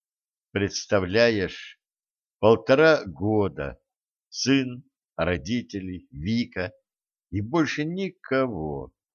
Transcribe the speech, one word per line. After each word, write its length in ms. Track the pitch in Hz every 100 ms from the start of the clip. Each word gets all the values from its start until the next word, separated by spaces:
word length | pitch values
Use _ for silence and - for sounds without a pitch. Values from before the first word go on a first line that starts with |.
| _ _ _ _ _
«Представляешь, 1300 | 101 98 - - 104 92 104 117 107 90 - - - _ _ _ _ _ _
полтора 640 | 104 113 - 135 160 147
года, 760 | 107 71 104 107 98 71 69 - _ _ _ _ _ -
сын, 480 | 127 139 127 123 - _ _ -
родители, 920 | 82 90 76 120 - 101 92 90 -
Вика 600 | 67 85 117 120 95 90 - _ _ _ _ _
и 100 | 95
больше 440 | 107 165 151 - 156
никого. 1080 | 180 190 - - 131 131 92 78 69 65 _ _